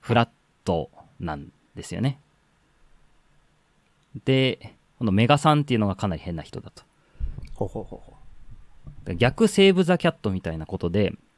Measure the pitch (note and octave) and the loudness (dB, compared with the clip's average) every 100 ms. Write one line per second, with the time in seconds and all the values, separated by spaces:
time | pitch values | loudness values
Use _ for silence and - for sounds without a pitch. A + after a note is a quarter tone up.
0 | - A#2 A#2 _ _ _ - E2+ D2+ - | 2 2 2 _ _ _ -4 -2 -4 -12
1 | - _ F2 D2+ - _ _ - - - | -20 _ -8 -8 -12 _ _ -18 -12 -4
2 | A#2+ C#3 _ _ _ _ _ _ _ _ | -4 -4 _ _ _ _ _ _ _ _
3 | _ _ _ _ _ _ _ _ _ _ | _ _ _ _ _ _ _ _ _ _
4 | _ - - C3 C3 - - _ _ _ | _ -10 0 2 2 -2 -10 _ _ _
5 | A#2 F#2+ A#2 C#3+ D#3+ D3+ D3 A#2+ G#2 F#2 | 0 2 4 4 4 2 2 0 0 0
6 | G#2 D#2+ - E2 D2+ - - - _ _ | -4 -4 -6 -10 -10 -14 -16 -20 _ _
7 | _ _ - - - - G2+ - - - | _ _ -8 -8 -14 -8 -8 -8 -12 -16
8 | - - - - - - - - - - | -20 -20 -20 -20 -20 -20 -20 -20 -20 -16
9 | - F2+ A#2 - A3 - G3 F#3 F3 F3+ | -10 0 0 4 2 6 6 6 2 2
10 | F3 D#3 G#2+ F#2 F2+ D#2+ D#2+ F#2+ F2 F2+ | 0 -2 -4 -4 -4 -8 -8 -4 -2 2
11 | G2 - _ | 0 -2 _